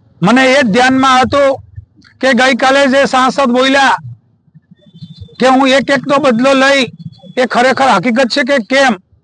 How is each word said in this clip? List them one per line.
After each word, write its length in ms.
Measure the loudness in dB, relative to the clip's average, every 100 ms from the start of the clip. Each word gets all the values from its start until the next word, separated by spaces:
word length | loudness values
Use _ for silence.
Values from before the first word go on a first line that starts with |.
| _ _
મને 300 | 0 2 2
એ 100 | 2
જ 40 | 0
ધ્યાનમાં 540 | 0 0 2 2 2
હતું 360 | 2 0 0 -2 -10 -20 -20 _ _ _
કે 120 | -2
ગઈકાલે 540 | 0 0 0 0 2 2
જે 200 | 0 0
સાંસદ 380 | 0 0 0
બોલ્યા 520 | -2 0 0 2 0 -2 -6 -20 _ _ _ _ _ _ _ -20 -20 -20 -20 -4
કે 60 | 0
હું 220 | 2 2
એક 220 | 0 0
એકનો 260 | -4 -2 -2
બદલો 340 | 0 0 0
લઈ, 300 | 2 2 0 -2 -8 -20 -20 -10 -6
એ 100 | -2
ખરેખર 420 | 0 0 0 0
હકીકત 400 | 0 0 -2 -2
છે 140 | -2
કે 140 | -2 -4
કેમ? 360 | -2 0 0 -2 _ _